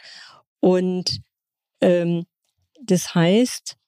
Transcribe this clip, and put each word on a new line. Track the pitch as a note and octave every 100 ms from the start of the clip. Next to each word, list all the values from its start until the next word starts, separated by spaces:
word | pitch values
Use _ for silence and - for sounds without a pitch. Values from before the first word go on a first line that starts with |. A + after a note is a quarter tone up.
| - - - - _ _
Und, | F#3 F#3 F#3 F#3 F3 - - _ _ _ _ _
ähm, | G3 F3 E3+ E3+ F3 _ _ _ _ _
das | B3 F3+ -
heißt | F3+ E3 G3+ B3 - - -